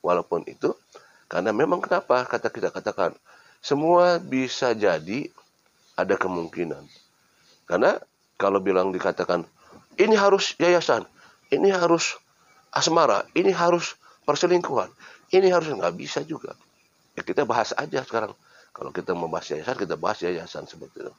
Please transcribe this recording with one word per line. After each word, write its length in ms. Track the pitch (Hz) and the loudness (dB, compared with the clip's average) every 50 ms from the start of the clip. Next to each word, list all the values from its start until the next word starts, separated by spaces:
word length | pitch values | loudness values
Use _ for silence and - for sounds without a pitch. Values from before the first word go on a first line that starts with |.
| - | 2
walaupun 400 | 85 90 87 85 _ 87 85 80 | 2 0 0 0 _ -4 -4 -4
itu, 240 | - - _ - 151 - _ _ _ _ - _ _ _ _ _ | -8 -10 _ -2 -2 -2 _ _ _ _ -20 _ _ _ _ _
karena 240 | _ - 87 90 110 | _ -4 -2 0 0
memang 320 | 107 107 151 - 180 - | 2 2 2 2 0 -2
kenapa, 400 | - - 185 175 - - 123 127 127 - | -2 -2 -2 -2 2 2 0 0 0 -2
kata 160 | - 110 - | -4 -4 -4
kita 240 | 113 - 117 98 85 | -4 -4 -2 -4 -4
katakan, 400 | - 92 90 107 - - 92 82 - - _ _ - _ _ _ _ _ | -4 -4 -6 -6 -2 0 -2 -2 -2 -6 _ _ -20 _ _ _ _ _
semua 640 | - - 147 143 156 165 175 175 175 180 175 165 | -4 -4 -2 0 2 4 4 6 6 4 2 0
bisa 480 | 180 143 131 131 131 123 - - 139 123 | -4 -4 -4 -2 -2 -4 -4 -2 0 0
jadi 560 | 117 110 101 98 85 78 78 85 104 135 151 - _ - _ _ _ _ _ _ _ _ _ _ _ - | 0 2 2 2 2 0 -4 -6 -8 -6 -8 -10 _ -20 _ _ _ _ _ _ _ _ _ _ _ -4
ada 160 | 92 92 98 | 0 0 0
kemungkinan. 720 | 92 - 92 90 87 85 80 - 85 87 80 73 71 71 71 - - _ _ _ _ _ _ _ _ _ _ _ _ _ | 0 0 -4 -4 -4 -6 -8 -6 -6 -6 -6 -6 -12 -14 -20 -20 -20 _ _ _ _ _ _ _ _ _ _ _ _ _
Karena 320 | - 87 92 117 175 - - - _ _ _ _ _ _ _ | -4 0 2 4 2 2 0 -6 _ _ _ _ _ _ _
kalau 240 | 98 101 98 98 | 0 2 2 2
bilang 320 | 92 98 95 92 92 98 92 | 2 2 2 2 2 0 -2
dikatakan, 480 | 92 - 92 87 - 90 - 90 87 80 _ _ _ _ _ - - _ _ - - | -2 -2 -4 -2 -2 -2 0 0 -2 -2 _ _ _ _ _ -20 -20 _ _ 0 2
"Ini 160 | 190 220 220 | 4 4 6
harus 400 | 208 196 202 196 190 - - - _ | 6 6 4 4 4 2 -4 -2 _
yayasan, 400 | 170 175 180 170 160 - 127 113 - - _ _ - - _ _ _ _ | 2 4 4 4 4 2 0 0 0 -8 _ _ -20 -20 _ _ _ _
ini 240 | - - 190 196 196 | 0 2 2 2 2
harus 400 | 180 175 170 170 - - - - - _ _ _ _ _ _ _ _ _ _ | 2 4 4 4 2 2 -4 -6 -8 _ _ _ _ _ _ _ _ _ _
asmara, 560 | - - - 170 160 170 156 127 104 101 - - _ | -4 -2 0 2 4 4 4 4 4 2 0 -2 _
ini 160 | 151 185 196 | 2 2 2
harus 480 | 185 170 175 175 175 170 165 - - _ _ - - _ | 2 2 2 2 2 2 0 -6 -10 _ _ -20 -20 _
perselingkuhan, 720 | _ - 147 147 - 170 180 175 170 156 139 117 92 - _ _ - - - - _ _ - | _ -2 0 2 2 2 2 2 2 0 -2 -2 -2 -4 _ _ -20 -20 -20 -20 _ _ 2
ini 160 | 185 196 185 | 4 6 6
harus," 240 | 180 175 160 156 139 | 4 4 0 0 -4
nggak 220 | 101 87 - - - | -2 -2 -2 -2 -4
bisa 240 | - 143 - 143 | -10 -6 -6 -6
juga. 320 | 147 156 160 - - - - _ _ _ _ _ _ _ _ _ _ _ _ - | -6 -6 -10 -10 -10 -14 -16 _ _ _ _ _ _ _ _ _ _ _ _ -10
Ya, 80 | - | -8
kita 160 | - - - | -2 -2 -2
bahas 320 | 143 113 117 117 110 - - | 0 2 0 0 0 -2 -2
aja 320 | - 139 147 - 135 131 | -6 -6 -4 -6 -6 -6
sekarang. 240 | - 117 113 107 101 98 _ _ _ _ - _ _ | -4 -4 -4 -4 -4 -10 _ _ _ _ -20 _ _
Kalau 240 | _ - - 67 - | _ -14 -14 -10 -8
kita 220 | 90 85 - 90 | -8 -4 -4 -4
membahas 400 | 85 85 82 80 80 - - 73 | -4 -4 -6 -6 -8 -6 -6 -8
yayasan, 180 | 76 78 120 131 | -8 -6 -8 -6
kita 240 | - 101 82 80 76 | -6 -4 -6 -6 -4
bahas 240 | 82 92 107 - | -4 -4 -4 -2
yayasan 480 | 90 87 90 82 85 - - 76 73 - | -4 -4 -4 -4 -8 -10 -12 -14 -14 -14
seperti 320 | - 82 73 69 _ - | -18 -20 -20 -20 _ -16
itu. 100 | - - - | -16 -16 -16